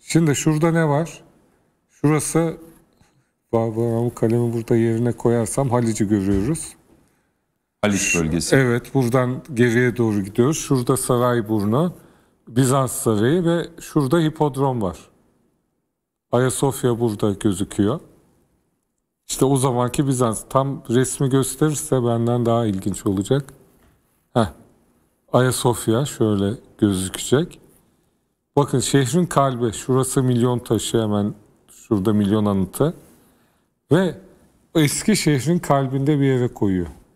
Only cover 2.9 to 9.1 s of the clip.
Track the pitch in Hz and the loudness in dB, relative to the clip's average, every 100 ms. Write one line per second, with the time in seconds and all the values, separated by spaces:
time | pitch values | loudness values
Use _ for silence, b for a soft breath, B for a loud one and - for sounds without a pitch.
2.9 | _ _ _ _ _ _ 117 113 110 117 | _ _ _ _ _ _ -2 0 -2 -2
3.9 | 113 120 - 113 120 120 117 113 120 113 | 0 -2 -2 0 2 0 -4 0 2 2
4.9 | 113 120 113 120 117 110 - 139 120 117 | 0 -2 0 0 0 -2 -2 0 0 0
5.9 | 104 101 107 95 98 104 160 - - _ | -2 0 0 0 0 -2 -4 -8 -18 _
6.9 | _ _ _ _ _ _ _ _ _ 107 | _ _ _ _ _ _ _ _ _ -2
7.9 | 98 - 87 82 82 - 135 131 120 - | -2 -2 -2 0 -2 2 2 4 0 -2
8.9 | 139 120 | -2 0